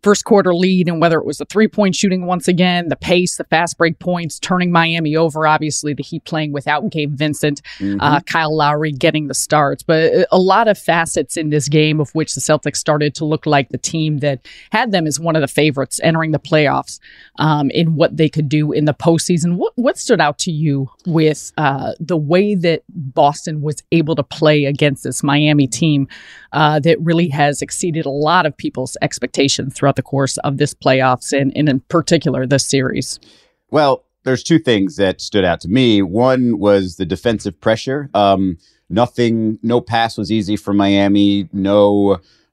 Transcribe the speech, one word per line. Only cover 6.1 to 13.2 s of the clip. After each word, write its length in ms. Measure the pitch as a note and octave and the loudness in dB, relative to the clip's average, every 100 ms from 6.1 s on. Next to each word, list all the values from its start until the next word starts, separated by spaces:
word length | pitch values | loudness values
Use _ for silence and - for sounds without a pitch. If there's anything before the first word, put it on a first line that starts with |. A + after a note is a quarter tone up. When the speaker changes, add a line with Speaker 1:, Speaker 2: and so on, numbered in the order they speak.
| E3 - | -10 -6
Speaker 1:
playing 260 | D#3+ D3+ | -4 -4
without 380 | C#3+ D3 D3 A3 | -4 -2 -2 -2
Gabe 240 | D#3 D3 | -4 -4
Vincent, 480 | C#3 D3+ D3 D3+ C#3+ - - | -2 -4 0 -2 -2 -10 -8
Speaker 2:
Mm-hmm. 240 | G2 G2+ | -6 -2
Speaker 1:
uh, 180 | D3 C#3+ | 0 0
Kyle 340 | - E3+ D#3 D#3 | 0 -2 0 0
Lowry 360 | D3 D3+ D#3 | 0 0 -2
getting 360 | C#3 E3 D3+ D3 | 0 0 0 -4
the 80 | C#3+ | -6
starts, 480 | - D3+ C#3+ C#3+ | 0 2 2 -2
but 280 | - D#3+ D#3+ | 0 2 4
a, 160 | D#3+ F3+ | 2 2
a 80 | F#3 | 2
lot 280 | F#3 G3 A3+ | 4 2 2
of 80 | G3 | 0
facets 600 | - E3+ E3 - C#3 - | 0 0 0 -4 -4 -4
in 140 | D#3 | -2
this 180 | D3+ D3 | -2 2
game 300 | D#3 D3+ D#3 | 2 2 0
of 100 | C#3+ D#3+ | -2 -4
which 180 | D#3 | -4
the 80 | - | -4
Celtics 360 | - D3+ D3 - | 0 0 0 -4
started 360 | - D3 D3 | -2 0 -2
to 120 | - | -4